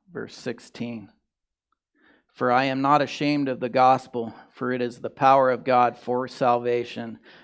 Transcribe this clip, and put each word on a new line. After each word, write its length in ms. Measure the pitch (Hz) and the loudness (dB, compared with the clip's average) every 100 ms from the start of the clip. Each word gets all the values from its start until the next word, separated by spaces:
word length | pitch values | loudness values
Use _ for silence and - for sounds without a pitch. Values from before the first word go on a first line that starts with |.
| _ | _
verse 240 | 110 110 - | -14 -14 -12
sixteen. 760 | - 117 - - 120 117 104 _ _ _ _ _ _ _ _ _ _ _ _ | -12 -12 -14 -12 -12 -12 -16 _ _ _ _ _ _ _ _ _ _ _ _
"For 180 | - 127 | -6 0
I 140 | 123 135 | 0 0
am 160 | 135 | 0
not 200 | 139 147 | 2 2
ashamed 480 | 135 - 147 147 139 | 2 -4 -2 -2 -2
of 100 | 120 | -4
the 100 | 123 | -4
gospel, 640 | 127 127 131 - 123 113 - - | 2 4 4 0 -8 -8 -10 -20
for 200 | - 123 | -10 -6
it 100 | 127 | -4
is 200 | 120 117 | -4 -6
the 80 | 117 | -12
power 400 | - 135 135 131 | 0 4 6 4
of 160 | 120 110 | 0 2
God 320 | 127 123 117 | 4 4 0
for 300 | - 123 127 | -6 -4 -4
salvation 920 | - 127 120 120 120 120 - 117 110 - - | -2 0 2 0 -2 -4 -8 -12 -12 -18 -20